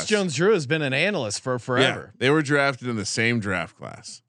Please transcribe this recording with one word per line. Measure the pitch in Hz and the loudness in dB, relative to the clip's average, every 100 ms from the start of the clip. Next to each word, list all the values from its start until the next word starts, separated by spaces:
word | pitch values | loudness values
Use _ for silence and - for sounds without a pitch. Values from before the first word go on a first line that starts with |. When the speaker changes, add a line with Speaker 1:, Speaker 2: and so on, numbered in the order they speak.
Speaker 1:
class. | - | 0
Speaker 2:
Jones-Drew | 214 190 131 185 | 0 0 2 2
has | 214 127 | 2 0
been | 160 | -2
an | 143 | 0
analyst | 135 185 196 110 - | 0 0 0 -4 -4
for | 131 123 | -4 -4
forever. | - 123 131 101 69 | 0 2 2 0 -8
Speaker 1:
Yeah, | - | -2
they | 127 | 2
were | 151 | 2
drafted | 139 147 139 131 123 | 2 2 2 0 -4
in | 113 | -4
the | 95 | -4
same | - 113 120 | 0 0 0
draft | 101 90 80 - | 0 -4 -4 -10
class. | 57 50 - - | -14 -14 -18 -20